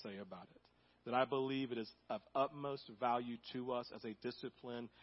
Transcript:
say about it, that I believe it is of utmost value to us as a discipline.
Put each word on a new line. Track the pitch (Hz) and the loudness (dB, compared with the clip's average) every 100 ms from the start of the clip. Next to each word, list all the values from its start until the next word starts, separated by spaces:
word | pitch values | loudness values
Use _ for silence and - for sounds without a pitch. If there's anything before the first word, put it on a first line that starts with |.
say | 107 98 | -8 -8
about | 95 90 90 - | -10 -12 -14 -20
it, | _ _ _ _ 120 | _ _ _ _ 0
that | |
I | 123 120 | 4 4
believe | 135 131 135 131 | 4 2 0 0
it | 117 | -2
is | 110 - - | -4 -8 -6
of | 110 - | -6 -2
utmost | 139 139 147 143 139 - 104 | 2 2 2 -4 -4 -8 0
value | 123 123 120 117 - | 4 4 2 -6 -4
to | 131 123 | -4 0
us | 123 120 | 0 -2
as | 110 117 | -6 -6
a | 107 | -4
discipline. | 123 - - - 123 120 120 - | -4 -4 -8 -8 -8 -6 -6 -12